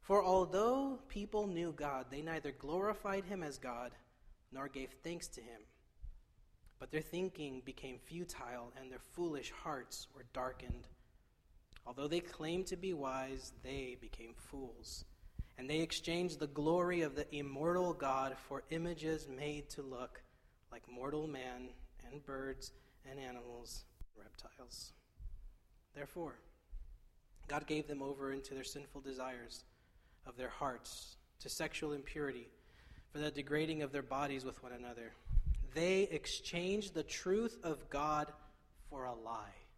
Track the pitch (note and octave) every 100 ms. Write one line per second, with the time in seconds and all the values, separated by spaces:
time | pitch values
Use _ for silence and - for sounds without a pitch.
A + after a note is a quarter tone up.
0 | - G3+ F#3 F#3 F3+ F3+ A3+ C4 C#4 C4
1 | - G#3 G#3 G#3+ G3+ E3+ E3+ D3 D3 C3+
2 | B2+ C#3 D#3 D#3+ D3 B2+ C#3 E3+ G3+ G#3
3 | G#3 G3 F#3 G3 D#3 C3 B2+ A#2+ B2 -
4 | - _ - - - C3 C#3 C3+ C3 -
5 | D#3+ E3+ - - A#2 A#2 - - - -
6 | - - - - - - - - C3 D#3
7 | D#3 E3+ F#3 F3+ D3 C3 B2+ C3 C3+ B2
8 | - E3 F3 - B2 B2 A#2+ - C3 B2+
9 | - - F3 C#3+ - - E3+ C#3 A#2+ -
10 | - C#3 B2 C3 B2+ B2+ B2 A#2+ - -
11 | - - _ _ _ - - - A#2+ B2+
12 | D3 E3+ - - D#3 F3 F#3 F3+ F#3+ E3
13 | C3+ C3 C3 C3+ - - C3 C#3 C3 B2
14 | A#2+ - A2+ A#2 - C#3 C3 A2 - -
15 | - - - - - - C3 D#3 E3 -
16 | - E3+ F3+ D3+ D3+ C#3+ D3+ E3+ F3 F3
17 | D#3 C#3 D3 D3 C#3+ C3+ D#3+ F3+ F3+ D3+
18 | C3+ C3+ C3+ C3 - C3 - E3 E3+ D#3+
19 | D#3 D#3 C#3+ C3 D3 D3 C#3+ - C3+ B2+
20 | B2 - - - - - - G#2+ - B2
21 | C3 D3+ D#3 C#3 B2+ B2 B2+ - - -
22 | B2 C#3+ C#3 C3+ C3+ B2+ - - - -
23 | C3+ C#3 C3 B2 A#2+ A#2+ A#2 - - -
24 | - G#2+ G#2 - - - B2 G#2 - -
25 | _ - - - - - _ - _ C#3+
26 | D3+ F3+ D#3+ - - - _ - - -
27 | - - - - - C#3+ D3 D3+ D3+ C#3+
28 | C3+ C#3 C3+ C3+ - C3+ C3 C#3+ C#3 C#3+
29 | C3+ C3 B2+ B2 A#2 - - - - -
30 | - - C3+ B2 B2 - C#3 A#2+ - -
31 | - - - - - - D#3 - D3+ D3
32 | C3+ D#3 C#3+ B2 A#2 - - - - -
33 | - D3 D3+ C#3+ C#3 D3+ D#3 D#3 C#3+ C#3
34 | C3+ C3 C#3+ C3+ B2+ - B2 B2 B2 A#2+
35 | A2+ - - - - - - D#3 F3 F#3+
36 | G3 D#3 - - - F3 F#3 G#3 G3 E3
37 | D3+ - F#3 G3+ A3+ - E3 D3 - C#3+
38 | D3+ D3+ D3+ - - - - - - C#3
39 | B2+ A#2 A2+ A2+ G2+ G2+ -